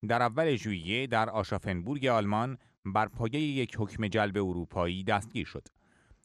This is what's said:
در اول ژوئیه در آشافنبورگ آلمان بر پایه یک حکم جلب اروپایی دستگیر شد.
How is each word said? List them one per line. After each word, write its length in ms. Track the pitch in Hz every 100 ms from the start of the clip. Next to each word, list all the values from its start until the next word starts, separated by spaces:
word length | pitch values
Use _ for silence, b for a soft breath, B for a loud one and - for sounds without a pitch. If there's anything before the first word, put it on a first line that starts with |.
| 107
در 140 | 120
اول 340 | 120 117 165 123
ژوئیه 500 | 110 95 82 110 135
در 240 | 113 110
آشافنبورگ 760 | 107 101 98 - 90 87 143 131
آلمان 520 | 117 104 107 123 127 b b
بر 240 | - 98 107
پایه 300 | 117 117 139
یک 380 | 151 135 120 -
حکم 300 | 104 - 107
جلب 280 | 110 104 98
اروپایی 680 | 98 87 82 - 87 90
دستگیر 420 | 95 104 110 107 87
شد. 220 | - - _ b b b b